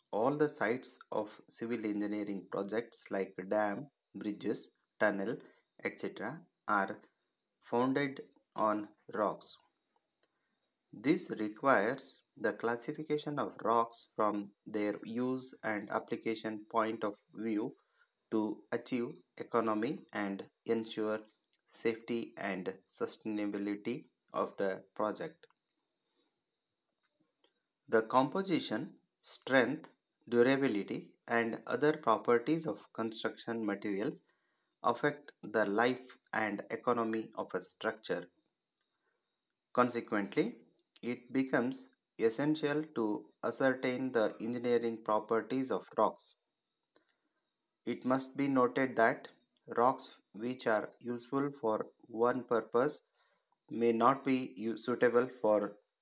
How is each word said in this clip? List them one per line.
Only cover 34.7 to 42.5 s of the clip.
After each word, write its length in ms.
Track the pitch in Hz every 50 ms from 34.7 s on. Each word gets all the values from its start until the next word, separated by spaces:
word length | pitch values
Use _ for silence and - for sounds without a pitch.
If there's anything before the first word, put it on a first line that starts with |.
| _ _ -
affect 480 | 110 117 - - 147 143 - - - - _
the 220 | - 104 104 113 104
life 540 | 101 98 110 120 123 127 127 - - - - _ _ -
and 280 | 110 110 107 101 98 - -
economy 600 | 117 113 - 127 120 117 113 110 113 110 110 - -
of 120 | - 95 - -
a 80 | -
structure. 640 | - - - - - 110 - - - - 90 87 - - _ _ _ _ _ _ _ _ _ _ _ _ _ _ _ _ _ _ _ _ _ _ _ _ _ _ _ _ -
Consequently, 840 | 123 123 123 120 117 - - - 104 98 98 - 147 175 240 - - - _ _ _ _ _ _ _
it 320 | - 117 123 120 - -
becomes 560 | 120 135 131 131 - 135 117 127 131 - - - _ _ _ _ _ -
essential 680 | 151 151 151 - 143 151